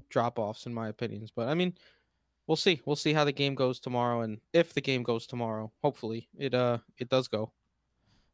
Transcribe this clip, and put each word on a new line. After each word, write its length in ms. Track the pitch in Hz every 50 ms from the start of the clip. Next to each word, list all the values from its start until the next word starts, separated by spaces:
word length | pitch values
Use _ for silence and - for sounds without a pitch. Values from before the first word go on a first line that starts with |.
| - _
drop-offs, 560 | - 135 117 120 - - 110 101 110 - -
in 80 | 127 120
my 140 | 117 113 110
opinions. 440 | 107 - 123 110 104 104 107 110
But, 180 | _ - 117 120
I 60 | 151
mean, 200 | 170 180 180 180 - _ - _ _ _ _ _ _ _ _ _ _ _ -
we'll 80 | 156
see. 260 | 156 - 202 175 139 -
We'll 100 | - 147
see 180 | 143 - 156 151
how 100 | 156 147
the 60 | 143
game 240 | 139 - 143 139 139
goes 240 | 131 135 127 127 -
tomorrow, 420 | - 131 123 123 120 120 120 117
and 180 | 117 110 107 104 _ _ -
if 200 | 170 170 165 -
the 80 | 147
game 200 | 135 - 135 127 120
goes 220 | 113 117 117 -
tomorrow, 460 | - - 123 120 113 110 110 110 107 - _
hopefully 480 | - 147 131 - - 110 110 117 117 _ _ -
it, 160 | 143 135 123
uh, 260 | 127 127 123 120 120 - _ _ -
it 120 | 123 120
does 180 | - 131 131 -
go. 260 | - 107 107 110 _ _ _ _ _ _ _ _ _ _ _ _ _ _ _ _